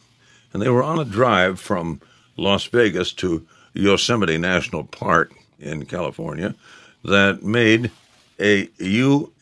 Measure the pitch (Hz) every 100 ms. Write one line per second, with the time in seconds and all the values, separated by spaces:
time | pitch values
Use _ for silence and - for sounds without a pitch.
0 | _ _ _ _ _ 95 123 123 143 160
1 | 131 101 127 98 92 92 - 95 85 73
2 | _ _ _ - 98 98 - 120 107 90
3 | 90 - 90 80 - _ _ - 98 95
4 | - 120 90 80 87 90 - 82 - -
5 | 101 82 - - _ - - 78 67 87
6 | 76 - 160 76 92 - - - - _
7 | - 98 98 92 95 117 113 113 120 -
8 | _ _ _ - 101 101 95 - 92 110
9 | 135 143 170 _